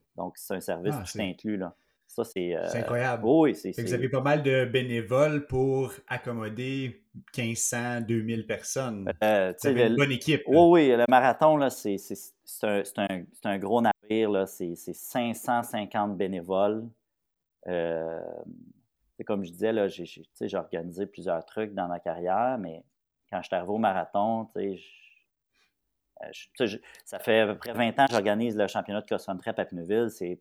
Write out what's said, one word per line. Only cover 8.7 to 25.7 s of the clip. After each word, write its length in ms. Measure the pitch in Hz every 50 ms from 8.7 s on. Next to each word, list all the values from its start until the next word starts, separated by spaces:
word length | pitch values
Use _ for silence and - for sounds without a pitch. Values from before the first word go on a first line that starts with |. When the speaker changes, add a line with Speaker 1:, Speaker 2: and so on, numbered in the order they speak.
| - 135 135 123 110 101 98 98 95 - 107
Speaker 1:
Euh, 280 | 107 107 101 95 92 90
tu 40 |
Speaker 2:
Vous 40 | - -
Speaker 1:
sais, 60 | 143
Speaker 2:
avez 120 | 131 120 120
une 60 | 113 117
Speaker 1:
le, 20 |
Speaker 2:
bonne 160 | 135 143 135 131
équipe, 300 | 120 - 156 147 - -
Speaker 1:
oui, 80 | - 131
Speaker 2:
là. 120 | 165 175
Speaker 1:
oui, 220 | 170 175 170 151 135
le 160 | 120 117 117 -
marathon, 480 | 131 127 127 131 117 - 160 156 156
là, 140 | 147 139 127
c'est, 260 | - - - 107 98
c'est, 180 | 92 - - 101 - - - _ _ _
c'est 220 | - - - - 214
un, 160 | 208 101 95
c'est 140 | - - -
un, 260 | 101 98 95 90 87 - _
c'est 160 | - - 110
un 100 | 98 98
gros 220 | 98 95 113 120
navire, 500 | 117 110 101 _ _ 107 107 110 110 104
là. 160 | 104 95 98
C'est, 280 | 95 - - 95 85 87
c'est 160 | 87 - - -
cinq 420 | - - - - 127 120 117 113
cent 280 | - - - 120 120 117
cinquante 540 | - - 110 104 101 - 110 104 104 101 87
bénévoles. 680 | 101 92 95 87 85 90 95 95 101 104 107 110 113 117 - _ _ _ _ _ _ _ _ _ _ _ _ _ -
Euh, 540 | - 90 87 85 85 82 82 80 80 82 82 85 85 82 80 82 - - - - - - _ _ _ _ _ _ _ _
c'est 80 | - 117
comme 200 | - 107 101 95
je 60 | 85 87
disais, 200 | 90 104 110 113
là, 160 | 113 101 95
j'ai, 160 | 85 90 87
j'ai, 180 | 85 - - 82
tu 60 | _ _
sais, 140 | - 110 104
j'ai 80 | 98
organisé 500 | 92 80 - - 85 85 90 85 87 101
plusieurs 380 | 95 - - 85 92 85 82 -
trucs 300 | - - 107 110 104 101
dans 140 | 95 90 87
ma 120 | 87 85
carrière, 580 | - 87 82 85 87 90 92 104 120 127 131 120
mais 260 | 92 85 80 82 - _ _ _ _ _ _ _ _ -
quand 100 | 101 90
je 60 | 85
suis 80 | - 98
arrivé 160 | 90 87 90 104
au 60 | 110
marathon, 680 | 113 104 95 92 82 - - 101 104 113 113 113 110 107 -
tu 60 | 98
sais, 160 | 98 98 95
je, 260 | 87 - - _ _ _ _ _ _ _ _ _ _ _ _ _ _ _ _